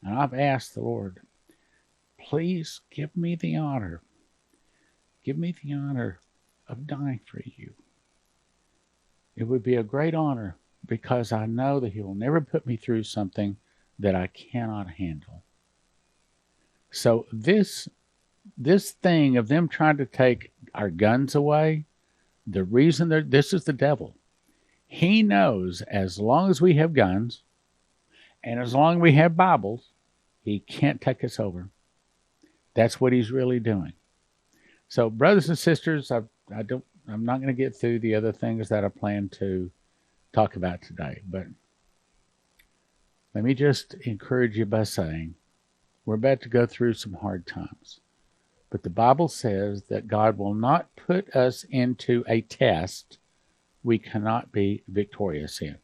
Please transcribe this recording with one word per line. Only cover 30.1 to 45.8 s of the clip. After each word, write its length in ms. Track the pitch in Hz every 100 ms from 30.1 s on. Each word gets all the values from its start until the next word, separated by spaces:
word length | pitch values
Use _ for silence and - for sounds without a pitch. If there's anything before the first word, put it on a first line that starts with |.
| _ _ _
he 160 | - 104
can't 400 | - - - -
take 240 | - 131
us 160 | 120 -
over. 300 | 107 87 95 _ _ _ _ _ _ _ _ _ _
That's 260 | - 113 -
what 140 | 131
he's 180 | 123 110
really 280 | 127 127 127
doing. 340 | 113 104 78 - _ _ _ _ _ _ _ _ _
So, 200 | - 117
brothers 380 | 110 147 202 147
and 100 | 165
sisters, 540 | - 160 - 156 131
I, 120 | 120 104 _ _
I 100 | 104
don't, 200 | 107 127 - _ -
I'm 160 | 107
not 160 | 117 131
gonna 140 | 135
get 220 | 123 131 -
through 240 | 120 120
the 160 | 113 107
other 160 | 110
things 380 | 107 117 113 107
that 140 | 107
I 60 | 101
plan 400 | - 104 104 98 -
to 320 | 98 92 90 _ _ _ _ _ _
talk 220 | - 107 -
about 260 | 90 90
today, 400 | - - - - 101
but 160 | 190 180 - _ _ _ _ _ _ _ _ _ _ _ _ _ _ _ _ _
let 100 | 107
me 100 | 113
just 400 | 131 143 135 - -
encourage 540 | - 104 - 127 123 107
you 80 | 107
by 180 | 110
saying, 520 | 104 - 85 80 80 85 _ _ _ _